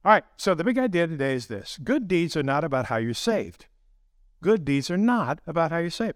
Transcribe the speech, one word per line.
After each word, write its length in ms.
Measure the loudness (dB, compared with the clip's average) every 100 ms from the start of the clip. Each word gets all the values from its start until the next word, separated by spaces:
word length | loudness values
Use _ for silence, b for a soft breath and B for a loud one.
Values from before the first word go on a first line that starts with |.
All 80 | 6
right, 120 | 4 4 -4
so 180 | 0
the 80 | 2
big 160 | 2 2
idea 300 | 2 2 0
today 260 | 0 -2
is 140 | -2 -4
this. 300 | -10 -10 -10
Good 240 | -2 -2 2
deeds 300 | 0 0 -2
are 80 |
not 180 | 0 0
about 240 | 0 -2 -2
how 100 | -2
you're 160 | -2
saved. 540 | -2 -2 -2 -4 -14 -20 _ _ _ _ _ _ _
Good 240 | 0 2
deeds 240 | 2 -2 0
are 80 | 0
not 440 | 2 2 -2 -4 -4
about 260 | -2 0
how 60 | -2
you're 120 | -4
saved. 240 | -4 -8